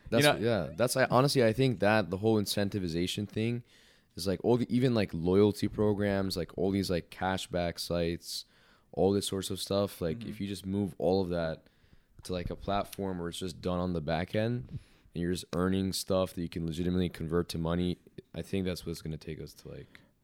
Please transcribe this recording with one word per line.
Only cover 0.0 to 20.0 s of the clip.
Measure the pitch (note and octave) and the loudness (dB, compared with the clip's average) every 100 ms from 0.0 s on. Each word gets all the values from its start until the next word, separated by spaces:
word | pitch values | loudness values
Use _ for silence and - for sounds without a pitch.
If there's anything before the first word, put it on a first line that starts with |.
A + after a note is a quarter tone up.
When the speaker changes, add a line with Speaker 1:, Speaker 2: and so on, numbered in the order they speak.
| - | -2
Speaker 1:
That's, | A#2+ D3 | 4 4
Speaker 2:
You | |
know? | D#2 | 4
Speaker 1:
yeah. | A2 G#2+ C#2+ D#2 | 2 0 0 0
That's, | B2 C3+ | 2 4
I, | B2 | 4
honestly, | A#2+ C#3+ C#3 | 6 6 6
I | A2+ | 4
think | A2 C3 G2 | 4 2 4
that | G2+ A2 E2+ | 4 4 2
the | F#2 | 0
whole | A2 A2 | 4 4
incentivization | G2+ - G2+ G#2 F2+ E2 F2+ - G#2 | 2 0 0 0 -2 0 0 -2 -4
thing | - A2+ A#2+ - _ _ _ _ - | -2 -2 -4 -8 _ _ _ _ -6
is, | F2+ | -2
like, | F2+ G2+ | 0 2
all | A#2+ | 2
the, | A#2+ | 2
even, | B2 C3 | 2 2
like, | A#2 F#2+ | 2 0
loyalty | E2 E2+ F#2+ G#2+ G2 G#2 | 0 4 6 6 4 -2
programs, | - G#2+ G2+ G2+ G2 F#2+ F#2 | 0 0 2 0 0 -2 -4
like, | D#2+ - | -6 -2
all | F#2+ | 0
these, | G2 F#2 | 2 0
like, | F2 - | -2 -4
cashback | - F2+ F#2+ - F2+ F2 - | -4 -2 -2 -4 -4 -2 -4
sites, | - E2+ E2+ E2+ - - - _ _ _ _ | -4 0 0 -4 -8 -12 -12 _ _ _ _
all | - F#2+ | 2 4
this | G2+ - | 2 0
sorts | G2 F#2 | -4 -4
of | F#2+ | -6
stuff. | - G2 G2+ - | -2 0 -2 -2
Like, | E2+ D#2+ | -4 -4
Speaker 2:
Mm-hmm. | - | -8
Speaker 1:
if | G#2+ | -8
you | G2 | -8
just | F#2+ F#2+ | -6 -4
move | G2 G2+ - | -2 -2 0
all | D#2+ F#2+ | 2 2
of | F2+ | 0
that | F2 E2 D#2 _ _ _ - _ - | -2 -4 -6 _ _ _ -20 _ -16
to, | - | -8
like, | F2+ F2 | -6 -6
a | F2 | -6
platform | - G2+ F#2+ - G2 F2+ | -2 -2 -2 -6 -6 -4
where | E2+ | -6
it's | - | -6
just | F#2 D2+ | -8 -4
done | F2+ F2+ | -2 0
on | F2+ | 0
the | F2 | -2
back | D2 D#2+ F2+ G#2+ | 0 -2 0 -2
end | A2+ B2 B2+ | -2 -4 -6
and | - - _ _ - | -12 -14 _ _ -4
you're | F2 | -2
just | F2 - E2+ | -2 -2 0
earning | F#2 F#2+ F#2+ | 2 2 0
stuff | E2+ - F#2+ F#2 - | -2 0 0 0 -2
that | |
you | E2 | -6
can | F2 E2 | -4 -4
legitimately | D#2 F2+ F2+ F2 | -2 0 2 0
convert | - D#2+ E2+ F2 | -2 -2 0 0
to | E2 | -2
money, | D#2+ F2 F2+ E2+ - - - - | -2 0 0 -4 -10 -20 -16 -12
I | |
think | E2 G2 F#2 | -4 -2 -2
that's | E2+ - | -4 -6
what's | D#2+ | -8
gonna | E2 D#2 | -8 -8
take | - D2 | -10 -12
us | D2 | -12
to, | - C#2+ | -16 -16
like | C#2 - - | -16 -16 -20